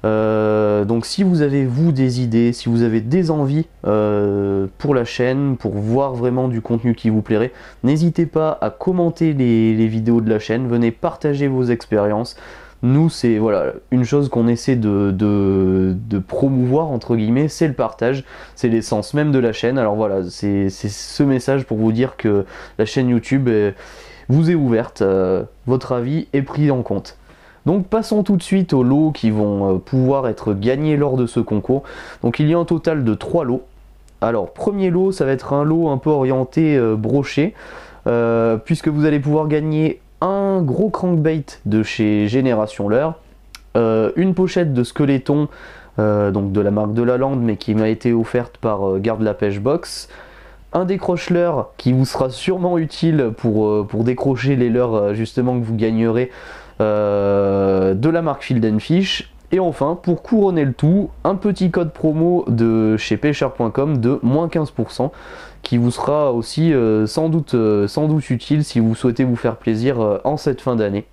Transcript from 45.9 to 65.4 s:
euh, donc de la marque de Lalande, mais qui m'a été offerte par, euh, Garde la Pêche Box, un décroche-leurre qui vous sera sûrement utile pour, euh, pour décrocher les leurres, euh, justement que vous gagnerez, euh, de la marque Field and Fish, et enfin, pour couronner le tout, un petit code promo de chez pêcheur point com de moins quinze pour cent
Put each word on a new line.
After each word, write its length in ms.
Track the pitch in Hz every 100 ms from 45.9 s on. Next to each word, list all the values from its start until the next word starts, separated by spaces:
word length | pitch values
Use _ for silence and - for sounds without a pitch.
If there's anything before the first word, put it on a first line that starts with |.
| -
euh, 320 | 107 104 101
donc 220 | 98 101
de 80 | 101
la 100 | 101
marque 240 | 104 107
de 80 | 113
Lalande, 400 | 120 127 135 135
mais 140 | 117 104
qui 180 | -
m'a 140 | 110 110
été 240 | 110 123
offerte 460 | 117 113 123 117 -
par, 300 | 113 101 98
euh, 100 | 95
Garde 220 | 107 107
la 120 | 107
Pêche 240 | 101 104 101
Box, 500 | 110 165 - - - - - - - - -
un 120 | 170
décroche-leurre 840 | 185 190 - 175 - 175 175 143 - -
qui 140 | 123
vous 120 | 131
sera 260 | 131 - 131
sûrement 480 | 120 - 185 180 175
utile 540 | 160 - 165 156 120 110
pour, 300 | 120 107 107
euh, 180 | 107 101
pour 180 | 107
décrocher 500 | 117 127 139 123 131
les 160 | 135 120
leurres, 240 | 120 123
euh, 200 | 110 101
justement 440 | 104 110 - 123 123
que 60 |
vous 120 | 113 113
gagnerez, 540 | 110 110 113 113 127 - - - - -
euh, 1120 | 107 104 104 101 101 101 98 98 98 95 95
de 140 | 95 147
la 100 | 165
marque 220 | 160 139
Field 200 | - 123 110
and 140 | 107
Fish, 520 | - 170 190 - - - -
et 100 | 185
enfin, 380 | 180 - 139 175
pour 200 | - 170
couronner 400 | - 226 196 170
le 120 | 139
tout, 340 | 120 151 190 196 -
un 100 | -
petit 360 | 190 208 185 185
code 200 | 185 165
promo 540 | - 165 156 170 180 -
de 500 | 117 113 113 110 110
chez 180 | - 107
pêcheur 360 | 147 143 131
point 180 | - 113
com 260 | 120 143 139
de 220 | 117 143
moins 260 | 117 143 165
quinze 220 | 165 151
pour 200 | - 110
cent 220 | - 127 - - -